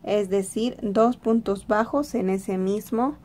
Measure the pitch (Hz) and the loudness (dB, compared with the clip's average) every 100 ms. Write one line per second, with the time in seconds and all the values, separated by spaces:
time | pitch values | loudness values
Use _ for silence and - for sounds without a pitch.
0 | - 208 196 196 196 220 240 - 214 202 | 0 0 2 0 0 -2 -2 -2 -2 4
1 | 226 247 226 226 226 196 - 208 226 285 | 4 2 2 2 2 -4 0 0 2 0
2 | 294 233 185 190 196 185 190 208 - 226 | -2 -2 0 -2 -2 -2 0 -2 -2 -2
3 | 262 294 | -2 -4